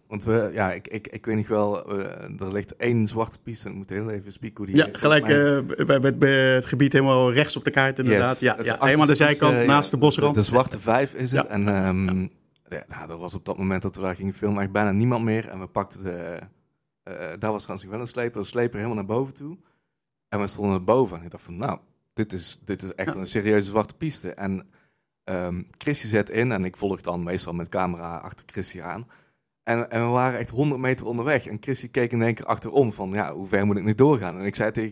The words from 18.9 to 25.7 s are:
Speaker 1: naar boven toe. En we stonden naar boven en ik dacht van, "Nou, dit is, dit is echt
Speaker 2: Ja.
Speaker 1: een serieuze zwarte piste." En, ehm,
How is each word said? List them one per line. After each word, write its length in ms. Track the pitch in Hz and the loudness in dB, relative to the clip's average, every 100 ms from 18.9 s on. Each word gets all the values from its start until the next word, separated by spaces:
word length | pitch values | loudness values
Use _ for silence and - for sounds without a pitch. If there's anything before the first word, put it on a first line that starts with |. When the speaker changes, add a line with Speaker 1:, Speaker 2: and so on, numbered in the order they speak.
| 107 | -4
Speaker 1:
naar 200 | 98 117 | -2 -4
boven 180 | 135 | -4
toe. 220 | - 143 185 _ _ _ _ _ _ _ | -10 -16 -16 _ _ _ _ _ _ _
En 120 | 104 | -4
we 60 | 101 | -4
stonden 260 | - 101 | -2 0
naar 120 | 95 | 2
boven 340 | 92 123 113 85 | 4 4 2 -4
en 60 | |
ik 60 | 85 | -14
dacht 120 | - | -16
van, 120 | - 87 | -14 -8
"Nou, 220 | 127 - _ _ _ | -6 -6 _ _ _
dit 200 | - 107 | -6 -6
is, 260 | 92 - - | -6 -8 -8
dit 180 | - 95 | -8 -8
is 120 | 95 | -8
echt 200 | - 98 | -6 -6
Speaker 2:
Ja. 60 | - | -6
Speaker 1:
een 60 | 90 | -4
serieuze 400 | 110 104 104 98 | -2 4 2 4
zwarte 280 | 107 104 | 0 -2
piste." 400 | - 160 - 90 | -4 -6 -4 -6
En, 320 | - 98 95 - _ _ _ _ _ | -6 -6 -6 -8 _ _ _ _ _
ehm, 380 | - 92 90 90 - | -6 -4 -4 -6 -10